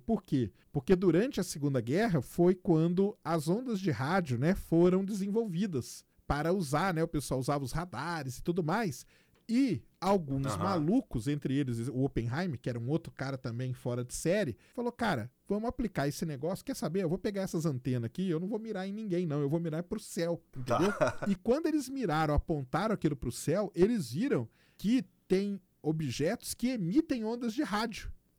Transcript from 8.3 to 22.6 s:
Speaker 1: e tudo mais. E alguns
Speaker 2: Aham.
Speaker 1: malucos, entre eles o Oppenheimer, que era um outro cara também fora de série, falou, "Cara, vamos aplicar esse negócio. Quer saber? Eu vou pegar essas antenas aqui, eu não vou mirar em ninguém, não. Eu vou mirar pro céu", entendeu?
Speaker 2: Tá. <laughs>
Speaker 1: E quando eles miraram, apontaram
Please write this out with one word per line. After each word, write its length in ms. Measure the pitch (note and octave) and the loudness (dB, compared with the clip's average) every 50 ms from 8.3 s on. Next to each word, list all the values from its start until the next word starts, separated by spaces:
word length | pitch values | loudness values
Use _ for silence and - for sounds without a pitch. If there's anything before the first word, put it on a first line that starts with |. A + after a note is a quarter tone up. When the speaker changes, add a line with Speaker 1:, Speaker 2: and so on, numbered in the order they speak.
| B2 - | -8 -4
Speaker 1:
e 40 | - | -4
tudo 200 | - F3 F3+ E3+ | -2 0 0 0
mais. 440 | D3 F3 A3 A#3+ F#3 B2 - - - _ _ _ _ _ _ _ - | 0 0 0 0 -2 -4 -6 -10 -18 _ _ _ _ _ _ _ 0
E 300 | A3 A#3+ C#4 C4 F3 A#2 - - _ _ | 2 2 4 2 2 -2 -4 -8 _ _
alguns 480 | - F#3 G3+ G3 E3 C3+ C#3 C3+ C3+ | 2 4 4 4 2 0 -2 -2 0
Speaker 2:
Aham. 160 | C3+ - F#2+ - | 0 0 0 0
Speaker 1:
malucos, 640 | - G3 E3+ D3 D#3 G#3 C4+ C4 - - B2+ G2+ | 0 2 2 2 4 2 2 2 0 -2 -2 0
entre 300 | C#3 D3 D3 - D3+ C3 | 0 0 0 0 0 0
eles 320 | C#3 D3 B2+ A#2+ A2+ A#2 C3 | 0 0 0 -2 -2 -4 -2
o 160 | - B2+ C3+ | -2 0 0
Oppenheimer, 560 | C#3 - B2 A2 A#2+ A2+ D3 F#3 F#3+ C#3 A#2 | 0 0 -2 -2 -2 -2 -2 -2 -2 -4 -4
que 80 | - C#3 | -4 -4
era 100 | A#2+ A#2 | -4 -4
um 80 | A#2 B2 | -2 -2
outro 200 | D3 E3 - - | -2 -2 -2 -6
cara 280 | - - C3 C3+ C3+ B2+ | -8 -8 -6 -6 -6 -6
também 340 | - B2+ A2+ A#2 C3 B2+ C3 | -6 -6 -6 -4 -4 -4 -6
fora 320 | B2+ - C#3 B2 B2 B2 | -4 -4 -4 -4 -4 -4
de 80 | B2 - | -6 -6
série, 420 | - - D#3+ F3+ G#3+ G#3 D3 G2+ - _ _ - | -4 0 0 2 2 2 0 -4 -6 _ _ -8
falou, 180 | - A#3+ A#3+ A#3 | -6 -4 -4 -4
"Cara, 380 | - A#3+ A3 E3+ B2 G#2 B2 - _ _ - | -2 -2 0 0 -2 -4 -6 -10 _ _ -4
vamos 180 | G3 G#3 A3 A#3 | -4 -2 -2 -4
aplicar 360 | - - B3 G#3 - - C#3 | -2 -2 -4 -4 -2 -2 -2
esse 200 | D3 D3+ - - | -2 -2 -2 -4
negócio. 360 | D#3+ D3+ B2+ C#3 E3 F#3+ - - | -6 -4 -4 -4 -4 -4 -6 -6
Quer 140 | - C4+ | -8 -8
saber? 260 | - - D#3+ D#3 G3 G3 | -6 -4 -4 -2 -2 0
Eu 40 | D#3+ | 0
vou 80 | E3 | -2
pegar 260 | F#3+ - A3+ G3+ G3+ F#3+ | -2 -2 -4 -2 -2 -4
essas 220 | F3 - F3 D3+ | -2 -2 -2 0
antenas 400 | E3 C#3+ B2 - C#3 B2+ B2+ A#2 | 0 -2 -2 -2 -2 -2 -2 -2
aqui, 240 | A2+ - - F#3 F#3+ | -4 -4 -4 -2 -2
eu 100 | D#3+ D#3 | 0 -2
não 80 | F3+ | -2
vou 120 | F#3 B3 G#3+ | -4 -4 -6
mirar 280 | A3 A3+ G#3 F#3 F#3 | -6 -6 -6 -6 -6
em 60 | G3 G3 | -6 -6
ninguém, 340 | G#3+ A3 G#3+ F3 F3 F3+ | -8 -4 -2 -2 0 0
não. 140 | E3 C#3 D3 | 0 0 0
Eu 80 | D3 C#3 | 0 0
vou 100 | D3 E3+ | 0 0
mirar 240 | E3+ E3+ D3+ D#3 F3 | 0 -2 -4 -4 -4
pro 140 | - - - | -4 -6 -8
céu", 440 | - - - - E3 E3+ E3+ - - _ - | -8 -6 -4 -2 -2 -2 -2 -4 -6 _ -12
entendeu? 380 | C3+ B2+ B2+ A#2+ - D#3+ G3+ G3+ | -8 -2 0 2 4 4 2 4
Speaker 2:
Tá. 240 | - D#3+ B2 - - | 4 2 2 2 0
<laughs> 140 | - E3 G3 | -2 -2 -2
Speaker 1:
E 20 | |
quando 300 | F#3 - A3 A#3+ D4+ E4+ | 0 2 2 2 2 2
eles 220 | E4 D4+ D4+ B3+ B3+ | 0 0 0 -2 -4
miraram, 460 | C4+ C4+ B3 F#3 D3 D#3 D#3+ D3+ D3 | -4 -2 -2 0 2 2 2 2 2
apontaram 600 | D3 - - E3+ D3 | 2 2 0 -2 -2